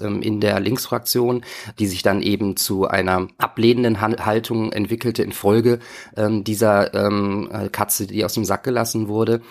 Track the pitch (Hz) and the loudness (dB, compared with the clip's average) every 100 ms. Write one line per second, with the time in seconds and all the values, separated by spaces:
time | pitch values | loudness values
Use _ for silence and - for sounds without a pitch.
0 | 104 101 110 107 107 101 101 131 - 120 | -4 -4 -2 0 0 2 0 -2 -2 -4
1 | - 123 120 123 - - 110 - 104 90 | -2 0 2 0 -4 -12 -14 -4 -2 0
2 | 104 98 101 101 101 92 - 95 92 95 | 0 2 2 0 0 -2 -2 0 2 2
3 | 92 92 92 - 120 - 113 127 120 107 | 2 0 0 -2 -2 2 4 4 2 0
4 | 110 117 107 110 117 113 110 107 101 113 | 0 0 0 0 0 -2 -2 -2 -4 -2
5 | 120 110 98 - 101 110 120 120 - - | -2 -2 -4 0 4 4 4 2 -2 -18
6 | - - 107 110 101 104 110 101 101 101 | -12 -2 0 0 -2 2 4 4 2 0
7 | 104 101 101 98 - 101 101 - 104 - | 0 0 0 -2 -6 -6 -6 -4 -2 -2
8 | 98 101 - - 98 98 135 120 117 113 | -4 -4 -2 -2 -2 -2 0 0 0 -2
9 | 104 107 113 117 - | -2 0 2 0 -2